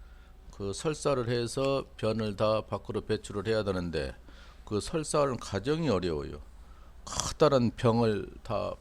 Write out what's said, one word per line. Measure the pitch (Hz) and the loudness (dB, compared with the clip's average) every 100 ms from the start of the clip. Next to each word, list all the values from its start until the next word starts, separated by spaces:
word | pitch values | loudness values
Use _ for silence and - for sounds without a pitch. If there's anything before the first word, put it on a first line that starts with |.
| - - - - - | -20 -20 -20 -20 -18
그 | - 98 | -8 -6
설사를 | 98 160 151 147 131 117 | -2 -2 0 0 0 2
해서 | 120 117 - 135 139 - - | 0 0 0 0 0 -2 -2
변을 | 110 110 107 92 | 0 0 -2 2
다 | 107 110 | 2 2
밖으로 | - 101 - 107 | 0 -6 -4 -4
배출을 | - 107 - 101 95 | -2 -2 -2 -4 0
해야 | 110 | 2
되는데 | 101 92 87 80 67 - - - - - - | 2 0 0 -2 -2 -6 -16 -18 -20 -18 -4
그 | 104 | -2
설사는 | - 165 151 156 143 117 | 0 -2 0 2 2 0
가정이 | - 98 107 156 160 | -2 -2 0 2 2
어려워요. | 95 87 78 71 73 - - - - - - | 2 2 -2 -4 -8 -14 -18 -18 -20 -20 -16
커다란 | - - - - 151 139 117 | -4 -2 -2 4 6 8 4
병을 | - 123 113 113 104 - - | 4 4 6 4 2 -2 -10
다 | - 104 95 - | -4 -2 -2 -6